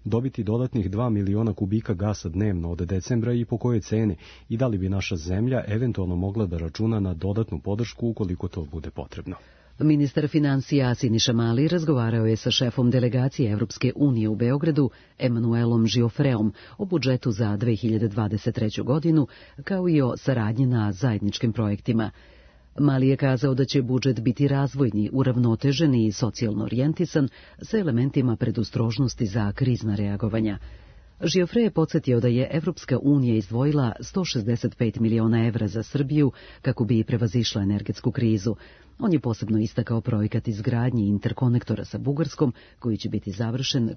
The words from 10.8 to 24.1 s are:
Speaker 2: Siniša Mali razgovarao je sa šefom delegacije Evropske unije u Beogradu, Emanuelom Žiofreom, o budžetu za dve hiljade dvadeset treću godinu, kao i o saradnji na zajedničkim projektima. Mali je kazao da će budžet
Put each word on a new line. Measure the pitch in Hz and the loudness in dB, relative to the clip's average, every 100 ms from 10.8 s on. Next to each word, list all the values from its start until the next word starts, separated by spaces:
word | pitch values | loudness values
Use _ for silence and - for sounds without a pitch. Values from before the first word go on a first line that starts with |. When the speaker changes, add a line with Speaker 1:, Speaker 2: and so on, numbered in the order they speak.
| 127 120 | 2 0
Speaker 2:
Siniša | 120 110 - | 0 2 2
Mali | 117 117 117 156 | 0 2 2 2
razgovarao | 175 156 135 113 113 110 | 0 0 0 2 2 2
je | 110 | 2
sa | 131 | 0
šefom | 107 123 123 123 | 0 0 2 2
delegacije | 127 123 127 131 - 117 | 4 2 2 0 0 0
Evropske | 104 113 - 123 - | 0 -2 0 -2 2
unije | 143 117 107 | 2 2 0
u | 107 | 2
Beogradu, | 117 139 160 147 131 - - _ | 0 2 0 2 0 -2 -20 _
Emanuelom | 127 117 117 117 117 117 110 | 0 2 2 2 4 4 4
Žiofreom, | 120 117 - 139 117 107 - - - | 4 2 2 2 2 0 -2 -16 -10
o | 202 | -4
budžetu | 175 127 127 131 | -2 0 0 0
za | 101 113 104 | 0 0 0
dve | 120 110 | 0 0
hiljade | 117 110 110 | 0 2 0
dvadeset | 110 104 104 - - | 0 -2 -2 -2 -2
treću | 110 107 | -2 -2
godinu, | 104 147 156 160 143 - - - | -2 0 4 2 2 -4 -20 -16
kao | - 196 180 | -6 -2 2
i | 156 | 2
o | 127 - | 2 0
saradnji | - 123 107 113 135 | -2 0 0 2 2
na | 120 104 | 2 0
zajedničkim | 92 131 104 101 - 117 | 0 0 0 -2 0 -2
projektima. | 107 107 104 - 113 107 - - - - - - - | 0 -2 -2 0 0 -2 -6 -20 -20 -20 -20 -20 0
Mali | 143 131 131 | 2 4 2
je | 135 | 2
kazao | 139 127 139 | 2 2 0
da | 127 135 | 0 2
će | 143 | 0
budžet | 123 127 135 | 2 0 2